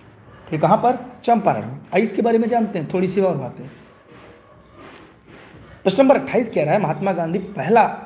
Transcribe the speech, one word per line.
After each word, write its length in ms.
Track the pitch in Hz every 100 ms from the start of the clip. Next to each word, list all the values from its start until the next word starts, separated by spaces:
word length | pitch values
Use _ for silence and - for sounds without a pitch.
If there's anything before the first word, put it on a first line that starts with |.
| - - - - -
फिर 120 | 156
कहाँ 160 | 170 214
पर? 420 | 240 233 - -
चंपारण 420 | - 233 175 113 110
में। 160 | 139 -
आइए 100 | 175
इसके 180 | 220 -
बारे 160 | 226 226
में 100 | 226
जानते 320 | 233 208 180
हैं 140 | 147
थोड़ी 140 | 180 185
सी 140 | 202
और 160 | 185 151
बातें। 300 | 120 - 123 - - - - - - - - - - - - - - - - - - - - -
प्रश्न 180 | 185 277
नंबर 200 | 269 247
अट्ठाईस 280 | - 208 240
कह 140 | 180
रहा 100 | 151
है, 80 | 202
महात्मा 300 | 156 151 196
गांधी 280 | 185 165 190
पहला 600 | - - 139 226 175 -